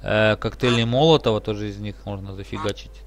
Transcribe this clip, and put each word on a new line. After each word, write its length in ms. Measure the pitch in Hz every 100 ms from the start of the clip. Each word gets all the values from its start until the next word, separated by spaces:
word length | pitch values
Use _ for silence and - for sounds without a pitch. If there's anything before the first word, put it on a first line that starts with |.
Э, 320 | 98 107 110 107
коктейли 480 | 113 - 123 120
Молотова 580 | 117 123 156 156 - 107
тоже 280 | 107 104 104
из 80 | 101
них 180 | 104 101 -
можно 300 | 101 98 95
зафигачить 560 | 98 107 104 101 - -